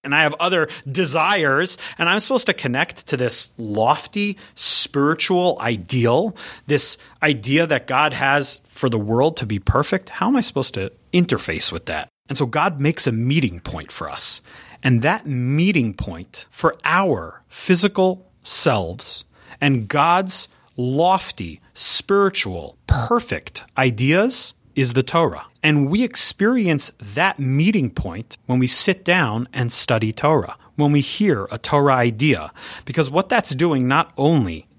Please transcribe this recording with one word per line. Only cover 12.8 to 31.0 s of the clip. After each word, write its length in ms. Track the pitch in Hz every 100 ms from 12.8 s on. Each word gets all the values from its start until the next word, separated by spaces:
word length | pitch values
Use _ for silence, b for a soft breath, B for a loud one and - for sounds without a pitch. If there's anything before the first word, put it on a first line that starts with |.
| 143 160 135
a 40 |
meeting 480 | 110 123 156 120 87
point 320 | - 80 73
for 180 | - 76
us. 320 | - - - B B B B
And 200 | 131 117
that 240 | 139 220 -
meeting 680 | 127 123 147 185 170 113
point 540 | 101 92 85 92 - -
for 260 | - 165 -
our 580 | 147 175 190 107 82 - _
physical 800 | - - 175 202 196 185 185 _ _
selves 800 | - - 160 110 85 95 - - - B B B
and 260 | 143 131 101
God's 640 | 147 160 180 185 - - b b -
lofty, 840 | 123 135 175 190 - - 87 76 b
spiritual, 1040 | - - - - 196 185 - 98 87 73 - -
perfect 760 | 131 117 240 - 80 - - - -
ideas 760 | 131 110 131 170 233 - - - _ -
is 180 | 127
the 100 | 123
Torah. 420 | 127 170 151 - - _
And 260 | 156 151 139
we 160 | 202
experience 880 | 247 - - - 208 254 185 147 - -
that 420 | 104 110 190 -
meeting 520 | 135 135 175 214 123
point 460 | - 104 90 - - -
when 100 | 127
we 100 | 127
sit 380 | - - 185 -
down 420 | 180 131 110 123
and 180 | 135 120
study 400 | - - 113 110
Torah, 460 | - 147 151 - - b -
when 160 | 147
we 80 |
hear 480 | 147